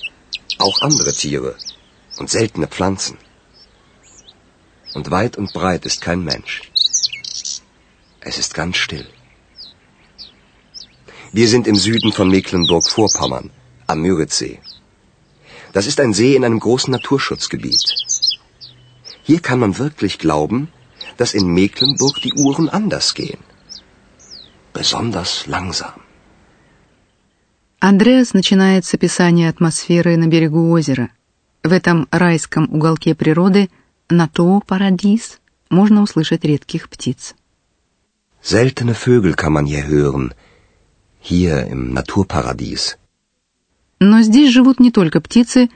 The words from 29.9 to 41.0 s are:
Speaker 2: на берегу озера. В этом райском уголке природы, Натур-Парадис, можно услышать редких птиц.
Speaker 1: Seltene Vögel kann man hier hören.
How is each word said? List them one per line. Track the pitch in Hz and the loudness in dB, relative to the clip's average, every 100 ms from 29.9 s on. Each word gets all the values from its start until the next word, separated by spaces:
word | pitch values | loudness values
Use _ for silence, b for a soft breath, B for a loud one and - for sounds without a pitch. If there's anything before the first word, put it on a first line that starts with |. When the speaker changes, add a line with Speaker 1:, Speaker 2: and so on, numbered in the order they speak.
| 175 170 165 | 2 2 2
Speaker 2:
на | 165 | 2
берегу | 165 160 156 165 | 2 2 2 2
озера. | 170 143 127 120 _ _ _ _ _ | 2 0 -2 -4 _ _ _ _ _
В | 160 | 0
этом | 180 - 170 - | 2 2 0 0
райском | 165 175 165 - - 156 156 | 0 2 0 -2 -2 -2 0
уголке | 156 160 - 160 | 0 0 -2 0
природы, | 156 156 185 196 196 _ _ _ - | 0 2 2 2 0 _ _ _ 0
Натур-Парадис, | 175 160 - 175 196 - 190 196 185 202 220 - - _ _ - | 0 2 0 2 2 0 -2 0 0 0 0 -4 -20 _ _ -2
можно | 170 208 208 | 2 4 4
услышать | 208 - 156 165 156 | 2 0 -2 -2 0
редких | 143 - 170 - | -2 -4 -10 -10
птиц. | - - 131 - - _ _ _ _ _ _ _ _ _ _ | -10 -8 -8 -10 -20 _ _ _ _ _ _ _ _ _ _
Speaker 1:
Seltene | - 110 127 - 120 | -2 2 2 0 -2
Vögel | 110 - 123 92 | -2 2 4 4
kann | 73 80 | 0 0
man | 76 73 | 0 0
hier | 73 71 | -4 0
hören. | 76 71 67 64 - _ _ _ _ _ _ | 0 0 -2 -6 -10 _ _ _ _ _ _